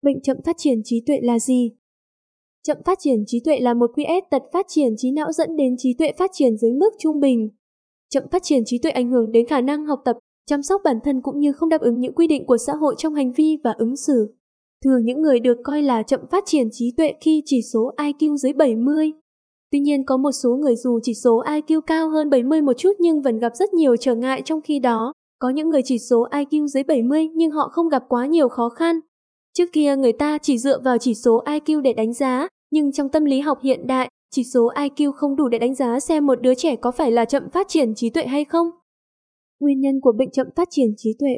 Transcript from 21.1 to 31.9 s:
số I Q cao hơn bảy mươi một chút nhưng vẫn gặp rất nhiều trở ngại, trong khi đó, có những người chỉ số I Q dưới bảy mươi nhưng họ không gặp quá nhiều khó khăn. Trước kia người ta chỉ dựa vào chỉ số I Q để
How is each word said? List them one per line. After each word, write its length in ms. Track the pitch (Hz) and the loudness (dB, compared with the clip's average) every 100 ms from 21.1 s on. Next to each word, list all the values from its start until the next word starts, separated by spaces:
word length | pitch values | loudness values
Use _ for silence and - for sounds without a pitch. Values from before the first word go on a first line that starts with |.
số 300 | 214 247 226 262 | -2 2 2 0
I 140 | 302 | -4
Q 200 | 302 311 | 0 -2
cao 280 | 311 320 320 | 0 -2 0
hơn 200 | 311 302 | 0 2
bảy 140 | 269 | 0
mươi 180 | 247 311 | 2 2
một 120 | 294 247 | 2 2
chút 140 | 359 403 | 0 2
nhưng 220 | 339 311 | 2 2
vẫn 180 | 269 220 | 0 -2
gặp 160 | 240 240 | -4 -2
rất 180 | 403 | 0
nhiều 240 | 370 302 233 | 2 2 2
trở 180 | 262 226 | 0 -2
ngại, 260 | 247 262 - | -2 -4 -4
trong 160 | 320 | -6
khi 180 | 302 294 | -2 -2
đó, 340 | 247 226 226 311 _ _ | 0 0 -4 -8 _ _
có 100 | 254 | -4
những 200 | 269 311 | -2 0
người 120 | 302 254 | 0 0
chỉ 120 | 247 | -4
số 280 | - 233 240 | 0 0 2
I 80 | 285 | -2
Q 280 | 285 302 294 | -2 -2 -2
dưới 160 | 269 | -2
bảy 180 | 277 294 | 0 0
mươi 260 | 233 302 320 | 2 0 0
nhưng 180 | 320 330 | 0 0
họ 180 | 302 285 | 0 -4
không 180 | - 330 | -2 0
gặp 140 | 277 247 | 0 -2
quá 160 | 247 262 | -2 0
nhiều 240 | 330 262 | 2 2
khó 200 | - 233 | 0 -4
khăn. 300 | 233 330 330 - _ _ _ _ - | -2 -2 -2 -6 _ _ _ _ -4
Trước 80 | 349 | -2
kia 220 | 302 294 277 | 2 2 2
người 180 | 262 | 2
ta 240 | 220 294 302 | 0 -2 -2
chỉ 160 | 302 254 | -2 0
dựa 220 | 254 262 | 0 0
vào 180 | 254 240 | 2 0
chỉ 160 | 247 | 0
số 300 | 220 247 226 262 | 0 2 2 0
I 140 | 302 | -4
Q 220 | 302 311 | -2 0
để 120 | 269 | 0